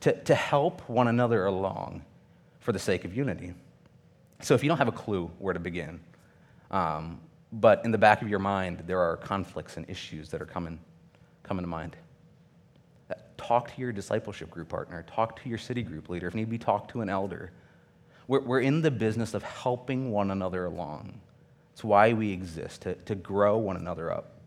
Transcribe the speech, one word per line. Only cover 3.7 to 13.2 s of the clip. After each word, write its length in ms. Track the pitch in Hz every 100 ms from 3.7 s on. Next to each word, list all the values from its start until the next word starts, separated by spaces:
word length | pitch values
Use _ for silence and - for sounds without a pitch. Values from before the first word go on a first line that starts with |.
| - _ - _ _ _ -
So 140 | -
if 80 | 131
you 80 | 143
don't 80 | 165
have 100 | 120
a 40 |
clue 400 | - - 98 85 85
where 160 | 95 85
to 40 |
begin, 400 | 90 87 80 85 - - - - - - -
um, 500 | 95 82 78 80 82 - - _
but 300 | 113 110 101 113
in 60 |
the 60 | 110
back 240 | 107 104
of 80 | 110
your 80 | 101
mind, 460 | 98 98 92 85 82
there 140 | 92
are 180 | 85 82
conflicts 600 | - 98 92 82 78 -
and 120 | -
issues 400 | 98 - 78 78
that 140 | 82
are 20 | 82
coming, 340 | 90 85 82 - - - _ - _
coming 220 | - 98
to 40 | 87
mind, 280 | 82 80 - - - - - _ _ _ _ _ _ -
uh, 60 | -